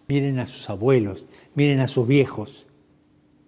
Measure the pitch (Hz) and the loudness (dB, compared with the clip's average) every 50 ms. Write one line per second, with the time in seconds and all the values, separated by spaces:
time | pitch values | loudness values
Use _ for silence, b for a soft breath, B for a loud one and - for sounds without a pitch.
0 | _ - 139 139 139 139 131 127 117 - - - - - 101 92 110 135 135 120 | _ -4 -2 -2 0 -2 -2 -4 -6 -8 -10 -12 -12 -10 -8 -2 2 4 4 4
1 | 104 98 92 - - B B B B B - 143 143 147 139 135 131 - - 131 | 2 0 -6 -10 -16 B B B B B -2 0 0 2 2 2 0 0 0 0
2 | 117 120 143 143 131 - - 110 104 - - - - _ _ _ _ _ _ _ | 2 4 4 4 2 2 -2 -8 -12 -12 -16 -20 -20 _ _ _ _ _ _ _
3 | _ _ _ _ _ _ _ _ _ | _ _ _ _ _ _ _ _ _